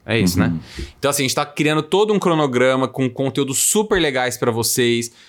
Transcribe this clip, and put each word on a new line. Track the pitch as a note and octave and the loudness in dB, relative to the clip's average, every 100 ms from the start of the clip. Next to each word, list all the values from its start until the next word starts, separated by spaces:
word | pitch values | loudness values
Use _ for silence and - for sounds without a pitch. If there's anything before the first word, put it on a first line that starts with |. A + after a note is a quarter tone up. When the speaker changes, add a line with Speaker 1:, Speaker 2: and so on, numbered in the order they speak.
Speaker 1:
É | - A2+ | -4 0
isso, | F#2 E2+ | 2 2
Speaker 2:
Uhum. | E2+ | 0
Speaker 1:
né? | E2 - - - - | -2 -8 -12 -12 -4
Então, | C#3 | -4
assim, | C#3 | -2
a | |
gente | C3 | -2
tá | - D3 | -2 -4
criando | - D3 D#3 | -2 0 0
todo | D3+ F#3+ G#3+ | 0 0 2
um | G3+ | 2
cronograma | F#3 D#3+ C#3+ B2 C3 C3 C3 | 2 2 2 2 2 2 -2
com | C3+ B2+ | -2 -4
conteúdos | A#2+ C3+ D3+ C#3 C3 | -2 -4 -2 -2 -2
super | - G#3+ G#3+ F#3+ | 0 0 2 0
legais | D3+ B2+ B2+ A#2+ | 0 0 -2 -2
pra | B2 | -2
vocês, | A2+ A2+ C3 A#2+ A#2 A#2 - | 0 -2 2 2 2 -2 -12